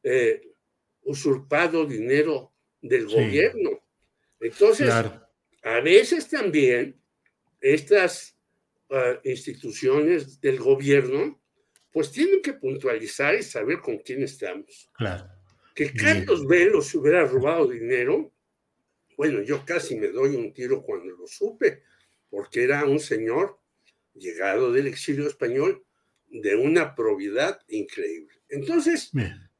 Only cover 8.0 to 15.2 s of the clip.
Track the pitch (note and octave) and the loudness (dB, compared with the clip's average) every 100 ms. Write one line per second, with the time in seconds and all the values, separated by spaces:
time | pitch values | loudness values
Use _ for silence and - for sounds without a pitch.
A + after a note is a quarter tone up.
8 | F3+ - - _ _ _ _ _ _ C3+ | 4 -2 -16 _ _ _ _ _ _ -2
9 | B2 B2 C3+ B2+ - - A#2 G#2+ C3 C#3+ | 0 -2 -6 -8 -10 -12 -12 -2 0 2
10 | D3+ E3+ C#3 - C#3+ C3 B2 C3+ C#3 C#3 | 2 0 -2 -4 -2 0 2 2 4 2
11 | B2 C#3 C#3 - _ _ _ _ _ D#3+ | 2 -2 -4 -6 _ _ _ _ _ -4
12 | D3 - F4 G4 C#4+ C#4 C3 C3+ C3 A2+ | -4 0 2 2 0 -6 -6 -4 -4 -4
13 | A2 - C#3+ - - A#2+ A2 F3 - A2+ | -6 -2 0 0 -2 -6 -4 -4 -6 -8
14 | - C3 C3+ - G2 F#2 - - _ - | -8 -8 -8 -8 -10 -10 -16 -20 _ -6
15 | G#2+ F#2 | -6 -6